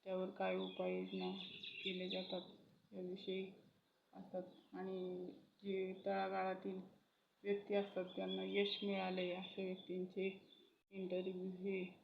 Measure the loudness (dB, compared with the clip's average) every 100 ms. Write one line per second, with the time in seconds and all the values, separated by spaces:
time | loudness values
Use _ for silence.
0 | 0 0 0 2 2 2 0 0 0 2
1 | 0 0 0 -2 -6 -8 -8 -4 -2 -2
2 | 0 -2 0 -4 -4 -16 -20 -20 _ -8
3 | -6 -6 -2 -2 -2 -8 -20 -20 _ _
4 | _ -16 -6 -4 -6 -10 -12 -6 -2 -2
5 | -2 -2 -4 -8 -18 _ 0 2 2 0
6 | 0 2 4 2 2 0 -2 -4 -6 -16
7 | _ _ _ _ 2 2 6 4 4 0
8 | -2 -2 0 0 2 6 6 4 2 2
9 | 2 2 2 0 -4 -2 -2 -2 -2 -2
10 | -2 2 0 0 -14 -20 -20 _ _ -4
11 | 0 2 0 -2 -2 -2 0 0 0 -6